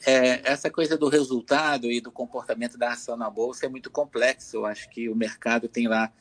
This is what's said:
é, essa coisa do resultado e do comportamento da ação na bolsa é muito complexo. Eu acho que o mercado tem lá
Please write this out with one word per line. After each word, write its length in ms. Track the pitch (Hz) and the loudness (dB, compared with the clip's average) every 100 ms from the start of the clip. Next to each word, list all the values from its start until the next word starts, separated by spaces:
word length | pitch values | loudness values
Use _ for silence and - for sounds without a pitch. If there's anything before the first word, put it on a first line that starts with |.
| - | 4
é, 420 | 131 127 123 127 | 6 6 4 0
essa 220 | 139 156 | 0 -2
coisa 260 | 160 156 156 | 0 0 2
do 140 | 147 | 4
resultado 840 | 147 131 127 - 143 156 139 120 | 4 2 -2 0 2 2 0 0
e 80 | 120 | -4
do 120 | 117 | -4
comportamento 680 | - 123 127 - 113 120 123 | -10 -8 -8 -6 -4 -4 -4
da 140 | 120 | -4
ação 260 | 120 - 117 | -4 -6 -6
na 140 | 110 | -6
bolsa 340 | 104 117 120 135 | -2 -4 -2 -8
é 40 | |
muito 200 | 131 127 | -8 -8
complexo. 680 | 147 143 117 123 135 - 110 | -6 -4 2 0 0 -6 -6
Eu 80 | 107 | -6
acho 200 | 107 - | -6 -12
que 200 | - 117 | -8 -4
o 60 | 110 | -2
mercado 520 | 107 - 117 117 117 | -2 -4 0 0 0
tem 200 | - 117 | -2 0
lá 240 | 110 110 - | 2 0 -6